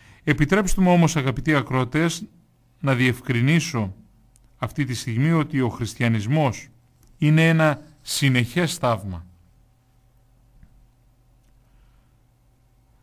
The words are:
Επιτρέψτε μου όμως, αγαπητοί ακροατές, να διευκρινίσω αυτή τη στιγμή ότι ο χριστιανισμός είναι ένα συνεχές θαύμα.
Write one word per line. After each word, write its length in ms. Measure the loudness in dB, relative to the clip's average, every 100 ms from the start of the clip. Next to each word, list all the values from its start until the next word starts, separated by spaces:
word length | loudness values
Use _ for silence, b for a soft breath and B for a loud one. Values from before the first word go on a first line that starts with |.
| b b
Επιτρέψτε 560 | -4 0 2 2 0 2
μου 120 | 4
όμως, 240 | 6 4 2
αγαπητοί 380 | -2 -2 0
ακροατές, 680 | 0 0 -2 -2 0 -2 -2 -12 _ _ _ _ _
να 140 | -2
διευκρινίσω 1000 | 2 2 0 -2 0 2 2 0 -4 -6 -8 -20 _ _ _ _ _
αυτή 280 | -8 -4
τη 100 | -4
στιγμή 380 | -6 -6 -2 0
ότι 280 | 0 0 -2
ο 80 | -2
χριστιανισμός 1000 | -2 -8 -4 -2 -2 0 0 0 -2 -12 _ _ _ _ _
είναι 300 | 2 4 4
ένα 340 | 4 2 0 -8 -20
συνεχές 760 | -10 -2 0 2 0 -2 -4 -2
θαύμα. 500 | -2 -2 -6 -12 -14 _ _ _ _ _ _ _ _ _ _ _ _ _ -20 _ _ _ _ _ _ _ _ _ _ _ _ _ _ _ _ _ _ _ _ _ _ _